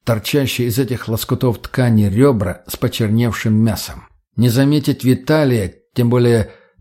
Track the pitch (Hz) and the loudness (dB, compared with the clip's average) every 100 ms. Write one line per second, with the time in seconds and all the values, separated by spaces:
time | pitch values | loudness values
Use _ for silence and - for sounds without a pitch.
0 | - 110 - 147 131 - 120 107 123 120 | -4 -4 -2 -2 -2 -2 -2 -2 -2 -4
1 | - 113 - 127 127 110 - - 123 107 | -6 -6 -4 -2 -2 -4 -6 -2 2 4
2 | 101 101 143 110 92 - - - 123 - | 2 2 2 2 -2 -6 -12 -6 -4 -2
3 | 107 113 120 - 117 107 113 92 - - | 0 0 0 -2 0 2 2 0 -8 -14
4 | - _ _ - 120 120 139 147 147 - | -20 _ _ 0 2 4 2 2 0 -2
5 | 127 127 - 156 143 120 92 - _ - | 0 0 0 0 2 0 -2 -8 _ -2
6 | 120 123 120 117 - - _ _ | 0 2 2 2 0 -8 _ _